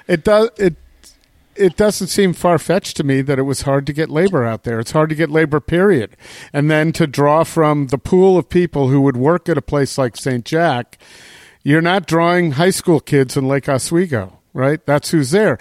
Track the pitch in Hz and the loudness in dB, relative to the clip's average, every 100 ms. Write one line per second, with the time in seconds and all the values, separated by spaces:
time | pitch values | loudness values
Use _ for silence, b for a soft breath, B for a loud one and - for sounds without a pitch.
0 | - 175 214 214 226 - 185 151 - _ | -4 -2 2 2 2 0 -2 -2 -18 _
1 | - _ _ _ _ - 190 - 208 - | -20 _ _ _ _ 0 0 2 0 0
2 | 190 - 190 160 175 165 - 185 - - | -4 0 0 0 0 0 0 -4 -4 -6
3 | 143 135 135 131 139 131 143 139 139 147 | -2 -2 0 -2 -2 -4 -2 -2 -2 -6
4 | 160 151 190 160 117 110 123 113 117 156 | -4 0 0 0 -2 -4 -6 -6 -2 0
5 | 156 143 156 156 156 147 - 170 202 151 | 0 0 0 0 0 -2 -2 0 2 2
6 | 101 _ B B B 147 151 156 160 156 | -2 _ B B B -2 0 2 0 0
7 | 160 131 143 156 160 165 151 147 131 139 | -2 2 2 2 2 2 2 0 -2 -4
8 | - 185 190 180 - 175 175 147 131 139 | 0 4 4 4 2 0 0 0 0 2
9 | 139 120 139 175 - 151 - 147 135 - | 2 2 0 0 0 -4 -2 -2 -2 -2
10 | 127 - 143 123 - 160 170 123 117 - | -4 -4 -6 -6 -4 -2 0 -2 -6 -16
11 | B B B B B B 139 156 170 196 | B B B B B B 0 2 2 -2
12 | 165 165 170 180 170 135 180 - - 151 | 0 0 2 2 0 2 0 0 0 0
13 | - 143 127 143 131 139 147 131 - 165 | 2 0 0 -2 -2 -2 -2 -4 -2 -2
14 | 185 120 95 _ _ 143 135 151 - 143 | 0 -4 -6 _ _ -4 -2 -2 -2 -2
15 | - 165 127 190 208 120 | 0 0 2 2 2 -2